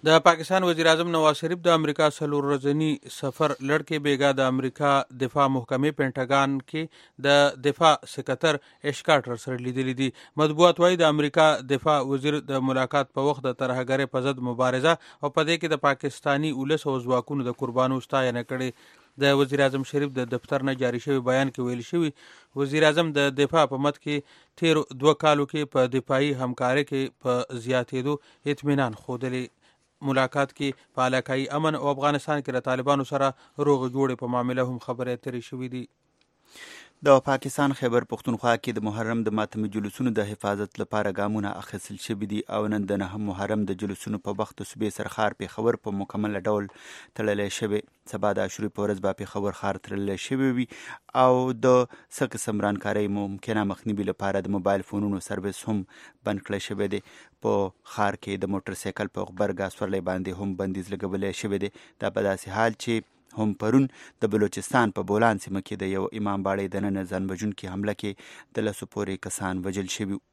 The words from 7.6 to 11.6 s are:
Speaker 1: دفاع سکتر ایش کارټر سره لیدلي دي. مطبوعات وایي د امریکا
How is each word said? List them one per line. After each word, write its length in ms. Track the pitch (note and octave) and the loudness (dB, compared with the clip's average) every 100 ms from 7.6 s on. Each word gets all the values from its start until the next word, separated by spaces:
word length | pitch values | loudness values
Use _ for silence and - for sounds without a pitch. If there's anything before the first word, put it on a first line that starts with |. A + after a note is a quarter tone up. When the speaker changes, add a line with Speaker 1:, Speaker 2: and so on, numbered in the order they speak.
| C#3 | -2
Speaker 1:
دفاع 240 | C#3 E3 D3 - | 6 6 6 0
سکتر 440 | - C3 C3 D#3+ C#3+ | -10 -6 0 2 0
ایش 400 | _ _ D3 C3+ - | _ _ -6 -2 2
کارټر 320 | D3 B2 A#2+ | 2 2 -8
سره 160 | - B2 B2 | -6 -6 -4
لیدلي 280 | B2+ C3 B2+ | -4 -4 -2
دي. 80 | C3+ - - D3 | -4 -4 -12 0
مطبوعات 380 | D3+ D3+ F3 E3+ | 0 6 6 8
وایي 140 | F3 F3+ | 4 6
د 120 | D#3+ | 4
امریکا 320 | D3+ D3 E3 D#3 C#3+ | 4 2 6 6 4